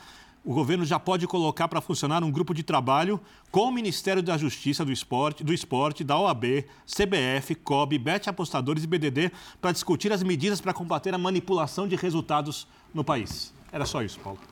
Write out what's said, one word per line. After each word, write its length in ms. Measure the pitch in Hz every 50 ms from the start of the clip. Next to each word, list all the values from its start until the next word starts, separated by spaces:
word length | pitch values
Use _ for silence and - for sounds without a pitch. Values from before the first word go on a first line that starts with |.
| - - - - - - - _ -
o 100 | - 120
governo 300 | 151 147 120 180 180 170
já 160 | 147 175 151
pode 260 | - 180 185 175 175
colocar 400 | 170 - 180 160 156 - - 165
pra 140 | 165 165 160
funcionar 420 | - - 160 - - 143 156 175
um 80 | 170 156
grupo 240 | 139 156 165 - 165
de 80 | 156
trabalho 580 | 160 - 160 139 123 127 135 147 170 190 208 - - - - - - -
com 120 | - 185
o 100 | 220 254
Ministério 500 | 254 240 226 196 151 - - 190 190 190
da 160 | 175 185 170 151
Justiça, 460 | 156 135 - - - 139 143 - 160
do 80 | 135
Esporte, 500 | 127 - - - 131 123 143 151 147 -
do 100 | 156 147
Esporte, 520 | 175 165 - - 127 127 139 151 143 - 143
da 120 | 135 143
O 120 | 160 202 190
A 60 | 151
B, 300 | 117 120 120 131 143 135 - - - -
C 180 | - - - 208
B 120 | 190 196
F, 400 | 165 127 127 131 139 135 - 160
cob, 420 | - - - 143 139 147 139 151 139
BET 300 | 117 143 180 202 - 208
Apostadores 560 | 180 - 175 135 - 139 123 135 156 156 160
e 20 | 160
B 100 | 180 170
D 120 | 151 147
D 220 | 127 143 170 175 - - - - - -
pra 120 | - 180
discutir 400 | 170 - - - 170 - - 208
as 100 | 214 185
medidas 380 | 185 185 180 139 151 208 208 165
pra 120 | - 185
combater 400 | 175 - 175 165 175 151 - 196
a 60 | 185 180
manipulação 680 | 180 185 190 175 180 185 190 170 156 135 - - 202 196
de 60 | 180
resultados 720 | 147 180 180 160 170 - - 151 147 143 151 139 - - - - - - - -
no 80 | 156
país. 500 | 139 160 151 120 101 90 - - - - - - - -
Era 120 | - 151 139
só 180 | - - 139
isso, 180 | 113 95 - -
Paulo. 180 | - 98 98 - - -